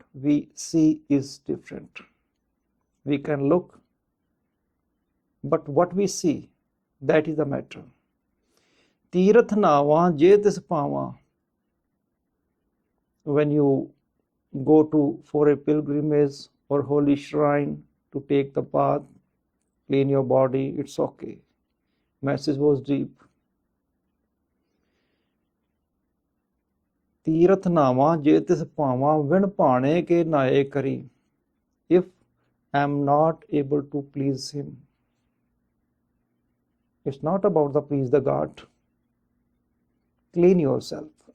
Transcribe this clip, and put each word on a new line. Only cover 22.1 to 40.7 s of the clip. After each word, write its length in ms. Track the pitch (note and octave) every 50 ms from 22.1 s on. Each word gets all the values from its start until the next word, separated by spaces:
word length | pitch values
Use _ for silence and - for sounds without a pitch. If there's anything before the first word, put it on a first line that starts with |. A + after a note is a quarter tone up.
| _ _ -
Message 380 | C#3 C#3 C3+ - D#3 C#3+ C3+ C#3+
was 180 | D3 C#3+ C3 C3 C3+
deep। 340 | C#3 C#3 C3+ - - _ _ _ _ _ _ _ _ _ _ _ _ _ _ _ _ _ _ _ _ _ _ _ _ _ _ _ _ _ _ _ _ _ _ _ _ _ _ _ _ _ _ _ _ _ _ _ _ _ _ _ _ _ _ _ _ _ _ _ _ _ _ _ _ _ _ _ _ _ _ _ _ _ _ _ _ _ _ _ _ _ _
"ਤੀਰਥ 440 | - D#3+ D#3+ E3+ F3 G3 F#3+ -
ਨਾਵਾਂ 500 | F3+ E3+ E3 C#3+ C3 B2+ B2+ C#3 D#3 E3+
ਜੇ 220 | D#3+ C#3 D3+ D#3 D#3+
ਤਿਸ 240 | - - F3+ D3+ D#3+ C#3 -
ਪਾਵਾਂ, 420 | - D3+ C3+ B2+ B2+ C3+ D3 D#3 D#3 D3
ਵਿਣ 240 | C#3 E3 F#3+ G3
ਭਾਣੇ 540 | G3 G3 - F3 D#3 B2+ B2 C3 C#3 D#3+ F3+
ਕੇ 220 | E3 - E3+ E3+ E3+
ਨਾਏ 400 | D#3+ D#3+ C#3+ C3+ B2+ C#3 C#3 C#3
ਕਰੀ।" 460 | C#3 - C#3+ C3 C3+ C3 B2+ - - _ _ _ _ _ _ _ _ _ _ _ _ _ _ _ - D#3+
If 60 | F#3 F3+ - _ _ _ _ _ _ _ _ _ _ _ _ -
am 320 | C#3+ C#3+ C#3+ C#3+ C#3+ C#3+
not 380 | C#3 C#3+ D3 D#3 D#3+ D#3+ - - -
able 320 | - D3 C#3+ C3+ D3 D3 C#3
to 180 | C#3+ - D3 C#3 C#3 -
please 380 | C#3+ C3+ C#3 C#3 C3 - -
him. 260 | - C#3+ C#3 D3+ - B2+ _ _ _ _ _ _ _ _ _ _ _ _ _ _ _ _ _ _ _ _ _ _ _ _ _ _ _ _ _ _ _ _ _ _ _ _ _ _ _ _ _ _ _ _ _
It's 180 | C#3 C3+ - -
not 220 | D3+ F3+ G3 G3
about 280 | G#3 F3 D#3+ D3 C#3+ C3+
the 80 | D3+
please 280 | C#3+ - C#3+ C#3 C3+ A#2+
the 100 | B2+ D3
God. 420 | A#2+ C3+ C#3 C#3+ D#3 - - - - _ _ _ _ _ _ _ _ _ _ _ _ _ _ _ _ _ _ _ _ _ _ _ _ _ _ _ _ _ _ _ _ _ -
Clean 260 | F3 E3+ F3+ F#3+ F3+
yourself. 520 | D#3 C3